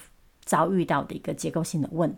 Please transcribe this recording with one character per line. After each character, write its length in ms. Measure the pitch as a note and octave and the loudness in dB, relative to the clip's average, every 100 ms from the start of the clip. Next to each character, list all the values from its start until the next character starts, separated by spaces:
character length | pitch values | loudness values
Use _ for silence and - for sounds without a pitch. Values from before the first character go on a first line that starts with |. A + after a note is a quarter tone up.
| - _ _ _ | -16 _ _ _
遭 280 | - D#3+ E3+ | 0 2 4
遇 120 | F#3+ | 2
到 200 | D#3+ D3 | 2 0
的 120 | - F3+ | 0 -6
一 40 | |
个 140 | - | -8
结 160 | D3+ E3 | -6 -4
构 140 | D#3+ | -2
性 180 | E3 E3 | -2 -2
的 80 | C#3+ | -2
问 220 | D#3+ E3 | 0 0